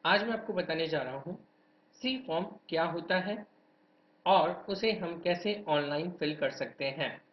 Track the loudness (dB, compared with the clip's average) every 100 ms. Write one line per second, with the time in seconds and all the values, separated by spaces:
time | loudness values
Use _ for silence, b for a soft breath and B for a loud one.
0 | 4 4 4 -2 -2 -2 -2 -2 0 0
1 | -2 -6 -8 -12 -14 _ _ _ _ _
2 | -4 -4 -2 -2 -2 -8 -2 0 2 -2
3 | 0 0 0 -6 -8 _ _ _ _ _
4 | _ _ 6 6 6 0 -6 0 0 0
5 | -4 -2 0 0 0 -2 0 2 2 -2
6 | -2 -2 -4 0 -2 -2 -8 -4 -6 -2
7 | -4 -4 _